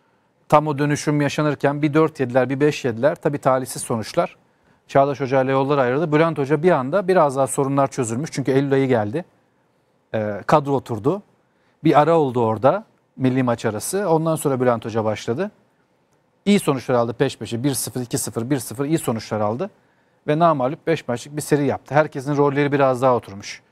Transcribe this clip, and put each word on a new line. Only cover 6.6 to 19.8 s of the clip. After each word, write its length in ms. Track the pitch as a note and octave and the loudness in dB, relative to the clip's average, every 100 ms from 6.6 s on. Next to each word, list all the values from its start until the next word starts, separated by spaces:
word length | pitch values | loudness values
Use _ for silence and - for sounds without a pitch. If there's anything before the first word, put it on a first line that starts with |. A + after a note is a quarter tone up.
bir 80 | F3 | 2
anda 380 | D#3 B2+ F3+ F3+ | 2 0 -2 2
biraz 280 | F#3 D3 C3+ | 2 2 2
daha 100 | C3+ | -2
sorunlar 440 | - C3+ C#3 C3+ | 0 0 2 0
çözülmüş. 400 | - A#2 A2+ D#3 | 0 -4 -4 -6
Çünkü 200 | - C3 | -6 0
Eylül 200 | C3+ C#3 | 0 2
ayı 140 | C3+ C3+ | 0 2
geldi. 380 | B2 G#2 C3+ F3+ _ _ _ _ _ _ _ _ | 0 0 -6 -10 _ _ _ _ _ _ _ _
Ee, 280 | A2+ G#2+ G2+ - | -6 -4 -6 2
kadro 260 | D#3 C#3+ | 2 2
oturdu. 500 | C3+ - A2+ A2+ G3 - _ _ _ _ _ | -4 -4 -4 -2 -4 -8 _ _ _ _ _
Bir 160 | D#3 C#3+ | 2 4
ara 180 | D3+ E3 | 6 4
oldu 260 | C#3 A#2+ | 2 0
orada. 400 | A2+ A2 A#2 F#3+ - _ _ - | 0 2 2 2 -4 _ _ -2
Milli 260 | C3 B2+ | 0 0
maç 220 | B2+ A#2 | 0 0
arası. 440 | A#2 G#2 - F#3+ F3+ | -2 -4 -4 -4 0
Ondan 280 | D#3+ D#3+ D#3 | 0 0 -2
sonra 240 | D3+ C3 | -2 0
Bülent 240 | B2 A#2 | 2 0
Hoca 200 | A#2 A2 | -2 -4
başladı. 460 | G#2+ G#2 - A#2+ G3+ - _ _ _ _ _ _ _ _ | -2 -4 -4 -6 -6 -10 _ _ _ _ _ _ _ _
İyi 140 | - G3+ | 0 2
sonuçlar 340 | - C#3 - | 2 -2 0
aldı 180 | B2 A#2 | 0 0
peş 260 | A#2 C#3 - | 0 -2 -2
peşe. 260 | G#2 A#2 | -8 -4
Bir 100 | C#3 | -2
sıfır, 260 | B2+ - B2+ | -2 -6 -8
iki 180 | A#2+ C3+ | -6 -4
sıfır, 320 | - A2+ A#2 | -4 -6 -4
bir 80 | D3 | -4
sıfır 260 | - A2 | -4 -6
iyi 140 | C#3+ D#3+ | -2 -2
sonuçlar 420 | - A#2 - G#2+ | -2 -6 -4 -2
aldı. 300 | G#2 A#2+ F#3+ _ | -2 -2 -6 _